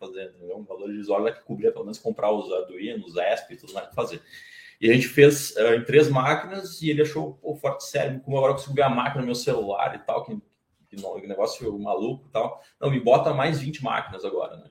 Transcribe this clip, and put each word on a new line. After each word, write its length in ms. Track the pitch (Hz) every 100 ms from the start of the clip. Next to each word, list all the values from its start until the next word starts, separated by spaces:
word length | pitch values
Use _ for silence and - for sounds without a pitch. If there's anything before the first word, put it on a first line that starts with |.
| 95
fazer, 220 | 95 95
entendeu? 260 | 90 87 98
Um 80 |
valor 260 | 104 95 101
irrisório 340 | 104 101 101
vai 140 | 110 113
cobrir, 320 | - 101 110
pelo 140 | -
menos 140 | 104 110
comprar 340 | 117 110 104
os 180 | 107 92
Arduino, 540 | 92 90 90 107 113
os 100 | 87 85
esp 360 | 92 110 -
e 40 | 87
tudo 160 | -
mais 120 | 95 -
pra 80 |
fazer." 280 | - - 80 - - - - - -
E 80 | 110
a 60 |
gente 140 | 127 131
fez, 480 | - 143 143 - -
eh, 200 | 113 117
em 80 |
três 240 | 120 147 143
máquinas 720 | 135 135 151 170 196 185 -
e 80 | 156
ele 140 | 147
achou, 320 | 147 156 156 -
"Pô, 120 | 156 147
forte 280 | 143 -
sério, 360 | - 143 - 131
como 180 | - 139
agora 140 | 135
eu 40 | 139
consigo 180 | -
ver 80 | 139
a 60 | 135
máquina 320 | 120 123 -
no 60 | 123
meu 80 |
celular 640 | 120 - - 98 98 - -
e 100 | -
tal, 180 | -
que, 140 | - 214 - _ _ _ _
que 80 | -
no-, 240 | 95 90
que 60 | 98
negócio 500 | 95 110 - 117 101
maluco 480 | 104 95 110 135 -
e 20 |
tal. 320 | 110 117 - - -
Não, 80 | 143
me 120 | 131
bota 340 | 113 - -
mais 260 | 139 151 143
vinte 220 | 135 -
máquinas 420 | 120 110 - 95
agora, 320 | 98 92 90 82
né?" 140 | -